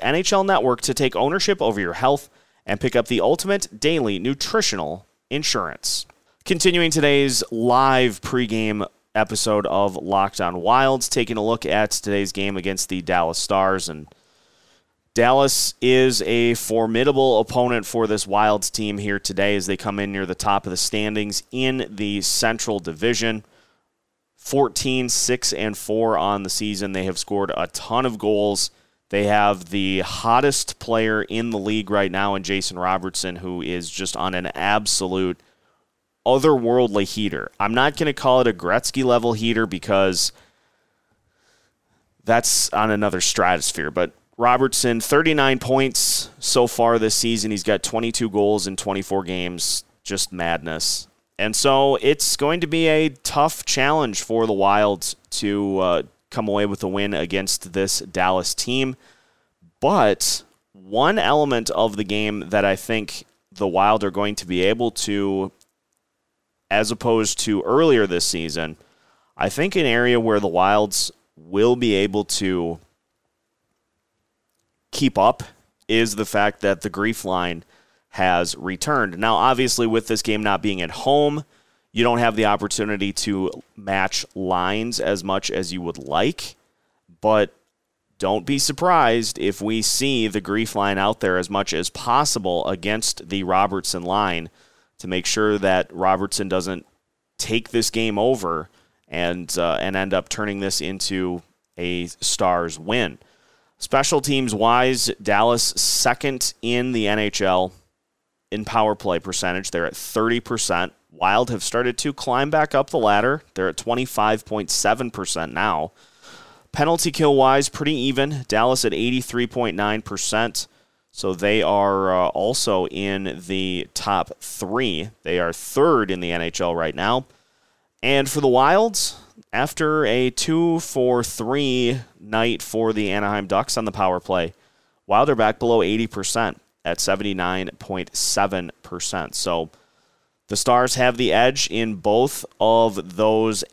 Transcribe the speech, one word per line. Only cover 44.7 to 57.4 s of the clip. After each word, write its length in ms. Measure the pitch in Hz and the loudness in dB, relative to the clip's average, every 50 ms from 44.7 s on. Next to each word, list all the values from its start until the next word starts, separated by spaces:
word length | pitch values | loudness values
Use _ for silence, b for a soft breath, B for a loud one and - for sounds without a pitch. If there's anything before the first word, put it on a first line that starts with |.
| - - - 123 117 113 | 0 0 0 0 0 0
thirty-nine 580 | - - 143 151 160 160 156 147 135 135 131 120 | 0 2 2 2 4 4 4 4 4 4 2 0
points 720 | - 123 131 135 135 131 113 - - - - - - - - - | 0 2 2 2 2 2 0 0 0 0 0 -2 -4 -8 -10 -8
so 300 | - - - 131 120 117 | -4 0 2 4 4 4
far 300 | - - 117 117 117 113 | 2 2 2 4 4 4
this 180 | 110 110 - | 2 2 0
season. 340 | - - 113 117 107 101 110 | 0 0 0 0 -2 -2 -2
He's 140 | 104 95 - | -4 -2 0
got 180 | 110 104 92 | 0 0 0
twenty-two 480 | - - - 113 117 117 113 - 120 107 | -2 -4 -4 -2 -2 -2 -2 -2 -2 0
goals 380 | 95 104 101 104 107 104 87 98 | 2 2 2 2 2 0 -2 -4
in 80 | 95 | -6
twenty-four 480 | - - 101 98 98 95 - 98 98 90 | -6 -4 -4 -4 -4 -4 -2 -4 -4 -2
games. 600 | 85 92 90 90 87 90 85 - - - - - _ _ _ - | -4 -4 -4 -4 -6 -6 -4 -4 -4 -4 -4 -6 _ _ _ -10
Just 280 | - 98 92 - - | -6 -4 -4 -4 -4
madness. 760 | 92 87 85 85 82 76 76 82 80 82 - - - - - - _ _ _ _ _ - | -6 -4 -2 -2 -2 -2 -4 -6 -6 -4 -4 -4 -4 -6 -8 -12 _ _ _ _ _ -4
And 160 | 101 107 107 | -4 -2 0
so 420 | - - 139 135 135 139 139 135 - | 2 2 4 4 4 4 4 2 2
it's 340 | - 135 151 - - - - | 2 2 2 2 0 -2 -2
going 240 | - 143 147 165 175 | 0 0 0 0 -2
to 60 | 165 | -2
be 220 | 147 165 165 165 160 | -2 0 2 2 4
a 220 | 156 156 160 156 | 4 4 2 0
tough 540 | 131 - - - - 143 147 160 - - - | -2 -6 -8 -2 0 2 2 2 0 -4 -6
challenge 580 | - - 139 131 143 156 160 139 113 98 - | -4 0 0 2 2 2 2 0 -2 -2 -6
for 240 | - - 113 113 113 | -4 -2 0 0 2
the 60 | 110 | 2
Wild 600 | 104 98 98 98 101 104 107 104 101 82 - - - - _ - | 2 2 4 4 4 4 4 2 2 0 -4 -8 -8 -10 _ -10
to, 480 | - - 110 101 101 101 101 98 95 95 | -6 -4 -2 -2 0 0 0 0 0 0
uh, 240 | 92 90 87 73 67 - _ _ _ - | 2 2 2 0 0 -4 _ _ _ -10
come 180 | - 120 110 104 | -6 -4 -2 0
away 180 | 101 104 104 | 0 0 0
with 160 | 101 98 - | 0 -2 -4
a 60 | 107 92 | -4 -2
win 260 | 95 98 101 101 98 | -2 -2 -2 0 -2
against 580 | 76 85 87 95 95 | -2 -2 -2 -2 -2